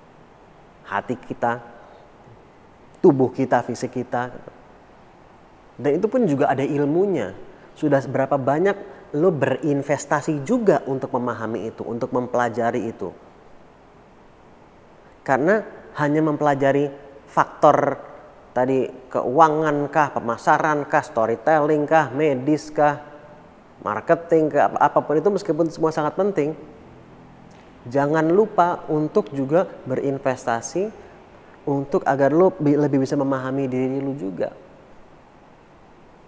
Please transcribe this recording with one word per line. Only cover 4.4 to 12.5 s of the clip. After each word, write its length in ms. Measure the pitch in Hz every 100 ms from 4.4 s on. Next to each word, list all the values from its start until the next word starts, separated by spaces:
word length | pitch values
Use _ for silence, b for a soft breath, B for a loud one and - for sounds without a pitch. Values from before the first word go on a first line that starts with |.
| - - - - - - - - - - - - - -
Dan 240 | 135 156
itu 80 | 214
pun 160 | 254
juga 240 | 208 135 -
ada 160 | 131
ilmunya. 720 | 139 143 143 165 202 160 92 101 - B B -
Sudah 240 | 151 139
seberapa 400 | 131 131 131 143
banyak 720 | 127 147 196 196 - - - 147
lo 160 | 185 151
berinvestasi 1120 | 139 151 156 139 139 139 - 151 165 151 135
juga 320 | 247 202 156 -
untuk 240 | 131 131
memahami 560 | 127 120 110 110 113 110
itu, 160 | -
untuk 320 | 104 117 123 127
mempelajari 720 | 123 123 120